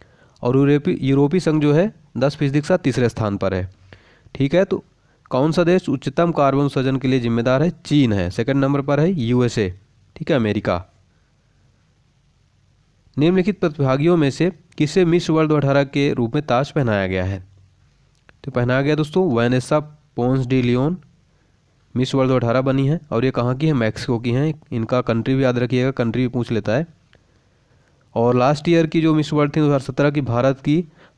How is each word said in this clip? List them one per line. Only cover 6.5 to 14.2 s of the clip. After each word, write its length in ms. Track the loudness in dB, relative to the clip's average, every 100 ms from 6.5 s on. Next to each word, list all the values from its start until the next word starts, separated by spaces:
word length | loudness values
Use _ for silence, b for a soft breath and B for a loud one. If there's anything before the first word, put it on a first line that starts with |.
| 2
उत्सर्जन 360 | 0 0 -2 -2
के 100 | 0
लिए 120 | 0
जिम्मेदार 440 | 0 0 2 2
है? 80 | 0 -2 0
चीन 280 | 2 4
है, 160 | 2 -2
सेकंड 280 | -2 -2 0
नंबर 240 | 0 0
पर 180 | 0 0
है 120 | 0
यूएसए। 680 | 0 0 2 2 0 -4 -4 _ _ _ -12
ठीक 140 | -2
है, 60 | 0
अमेरिका। 500 | 0 0 -2 -4 -6 _ _ _ _ _ _ _ _ _ _ _ _ _ _ _ _ _ _ _ _ _ _ -2
निम्नलिखित 420 | 2 2 0 -2
प्रतिभागियों 580 | -4 -2 0 2 2
में 120 | 2